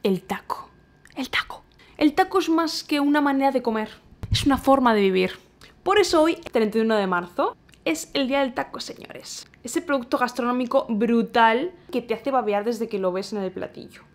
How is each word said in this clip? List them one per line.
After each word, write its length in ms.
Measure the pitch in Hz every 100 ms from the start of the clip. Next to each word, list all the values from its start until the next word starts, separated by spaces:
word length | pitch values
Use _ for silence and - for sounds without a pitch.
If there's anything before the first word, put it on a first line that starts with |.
| 214
El 160 | 185
taco. 480 | - - - - - _ _ _ _ -
El 160 | 254
taco. 320 | - - - _ _ - -
El 160 | 302
taco 240 | 302 370 381
es 100 | 320
más 360 | 330 330 -
que 160 | - 294
una 220 | 285 294
manera 280 | 285 269 269
de 140 | 262
comer. 260 | 247 220 220 - _ - -
Es 160 | - 285
una 140 | 262
forma 340 | - 269 247
de 80 | 214
vivir. 300 | 196 185 185 - - _ - _
Por 160 | - 415
eso 240 | 359 330
hoy, 140 | 320 -
treinta 420 | - 240 214 220
y 40 |
uno 140 | 220 214
de 120 | 196
marzo, 500 | 175 175 - 370 - _ - -
es 260 | 311 -
el 140 | 285 262
día 140 | 269
del 120 | 269
taco, 260 | 262 269 -
señores. 680 | - - - - - - - _
Ese 180 | 240 330
producto 380 | 339 277 233 285
gastronómico 680 | 247 247 240 247 240 269 -
brutal 840 | 214 226 233 214 240 226 233 349 - -
que 120 | 254
te 100 | 240
hace 160 | 220 277
babear 360 | 262 214 202 208
desde 220 | 233 226
que 120 | 208
lo 120 | 185
ves 220 | 185 196
en 60 | 208
el 120 | 190
platillo. 520 | 190 - - - - -